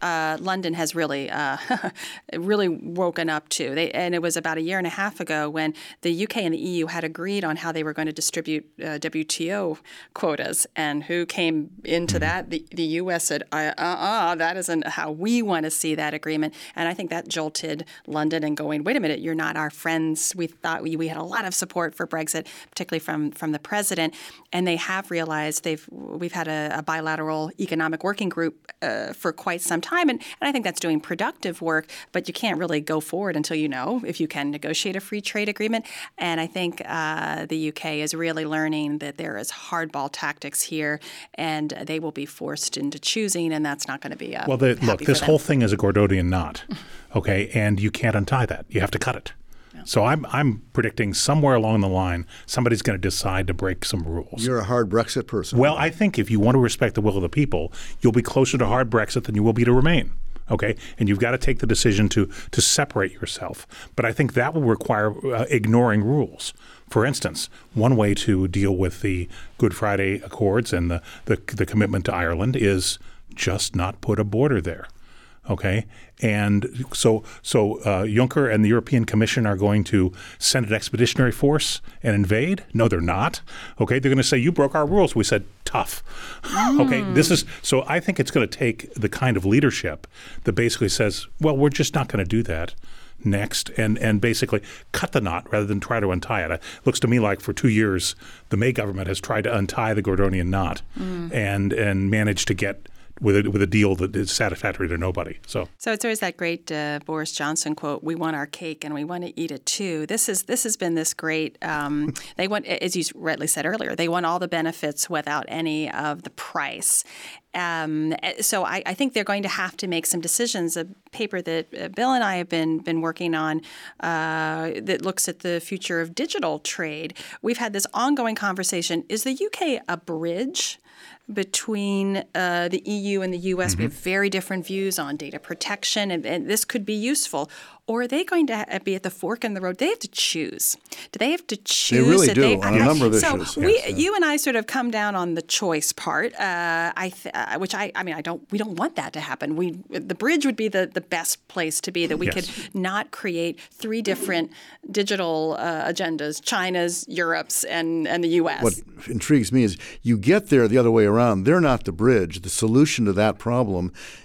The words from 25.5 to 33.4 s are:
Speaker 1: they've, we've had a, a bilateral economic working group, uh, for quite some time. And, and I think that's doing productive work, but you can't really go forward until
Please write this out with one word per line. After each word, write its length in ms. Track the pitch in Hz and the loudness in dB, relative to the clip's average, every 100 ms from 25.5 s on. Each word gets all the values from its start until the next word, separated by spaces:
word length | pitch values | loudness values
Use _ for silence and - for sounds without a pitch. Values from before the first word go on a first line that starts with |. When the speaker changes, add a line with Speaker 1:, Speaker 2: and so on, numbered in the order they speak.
| 151 | -4
Speaker 1:
they've, 240 | 170 156 - | -4 -6 -8
we've 400 | - 139 160 175 | -16 -12 -8 -6
had 160 | 175 160 | -4 -4
a, 240 | 156 151 151 | -4 -4 -4
a 60 | |
bilateral 720 | 156 160 156 156 156 156 156 - | -4 -4 -2 -4 -2 -2 -4 -6
economic 420 | 185 160 160 160 | -4 0 0 0
working 260 | 190 202 196 | -2 -2 -2
group, 440 | 165 165 - - - | 0 -2 -4 -18 -8
uh, 300 | 143 110 110 | -4 -4 -6
for 200 | - 180 | -6 -6
quite 280 | 160 - 175 | -4 -6 -4
some 200 | - 170 | -2 -2
time. 280 | - 349 330 | -2 0 2
And, 120 | 240 - - | 0 -6 -6
and 80 | 277 | -2
I 20 | |
think 140 | 269 | -2
that's 160 | 208 - | -2 -2
doing 180 | 175 156 | 0 -2
productive 640 | - 170 233 - 196 165 | -2 -4 -4 -4 -8 -4
work, 260 | 165 156 156 - - | 0 0 -2 -14 -6
but 160 | 185 180 | -6 -4
you 80 | |
can't 240 | 175 226 160 | -4 -4 -2
really 220 | 175 151 | -2 -2
go 180 | 147 160 | 0 -4
forward 380 | 151 170 202 | -2 -4 -2
until 200 | 147 | -2